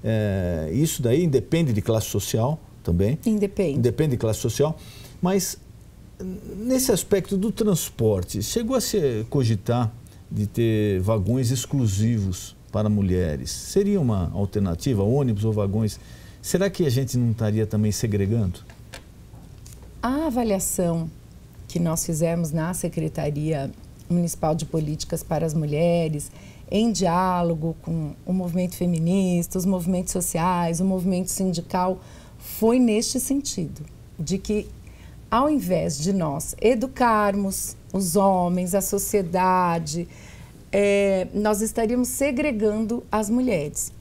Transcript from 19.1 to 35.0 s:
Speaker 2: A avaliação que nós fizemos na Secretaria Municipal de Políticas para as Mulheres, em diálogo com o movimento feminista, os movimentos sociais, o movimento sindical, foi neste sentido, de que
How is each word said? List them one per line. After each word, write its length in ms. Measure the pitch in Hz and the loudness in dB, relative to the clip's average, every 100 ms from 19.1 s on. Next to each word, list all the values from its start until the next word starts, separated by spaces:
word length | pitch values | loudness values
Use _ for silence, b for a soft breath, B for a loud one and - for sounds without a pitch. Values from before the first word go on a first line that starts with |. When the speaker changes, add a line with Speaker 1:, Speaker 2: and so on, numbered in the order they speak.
| - - - - - - - - - | -20 -20 -20 -20 -20 -20 -18 -18 -6
Speaker 2:
A 240 | 233 269 320 | -2 0 0
avaliação 800 | 240 233 190 - - 175 165 165 - - - - - - | 0 2 2 0 0 2 0 -2 -8 -20 -20 -20 -20 -6
que 120 | 170 | 0
nós 260 | 170 160 - | 0 0 -2
fizemos 460 | 156 165 170 165 | 0 0 0 0
na 200 | 160 160 | 0 -2
Secretaria 1000 | 180 175 165 156 - 151 147 156 151 135 - - - - | -2 -4 -2 -4 -2 -4 -2 -2 -2 -4 -10 -20 -20 -2
Municipal 460 | 175 175 - 160 | 0 0 0 0
de 100 | 160 | 0
Políticas 580 | 156 165 151 156 - 160 | -2 -4 -2 -6 -6 -6
para 220 | - 156 | -2 -2
as 80 | 165 | 0
Mulheres, 800 | 156 147 147 170 170 160 151 - B B B B | 0 -2 2 2 2 0 -2 -8 B B B B
em 220 | 202 233 | 0 2
diálogo 840 | 180 180 175 185 180 175 165 165 160 | 2 2 2 2 2 0 0 -2 -4
com 300 | - 165 151 - | -4 -4 -4 -8
o 80 | - | -2
movimento 440 | 185 175 175 180 - | -2 0 -2 -2 0
feminista, 800 | 180 165 165 196 185 175 170 190 | 0 2 2 2 4 2 0 -2
os 80 | 185 | 0
movimentos 460 | 185 170 185 180 | 0 0 0 0
sociais, 680 | 185 175 165 175 180 170 165 | -2 -2 0 0 2 0 2
o 40 | |
movimento 460 | 190 185 180 180 185 | 0 2 2 0 -2
sindical, 680 | - 190 170 170 185 185 185 B B B B | -2 0 -2 -2 0 0 -2 B B B B
foi 400 | - - 220 254 | -14 0 4 6
neste 400 | 240 214 233 254 | 4 2 0 -4
sentido, 640 | - 277 - - 160 - 151 - - - | -2 -2 -2 -6 -6 -8 -14 -16 -20 -10
de 200 | 147 196 | -4 -4
que 300 | - 208 - - B B | -2 -4 -4 -14 B B